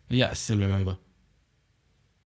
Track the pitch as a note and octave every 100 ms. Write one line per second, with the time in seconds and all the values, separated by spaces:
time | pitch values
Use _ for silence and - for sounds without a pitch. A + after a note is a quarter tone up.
0 | - B2 B2 - - G#2 G2 G2 F#2+ F#2+
1 | _ _ _ _ _ _ _ _ _ _
2 | _ _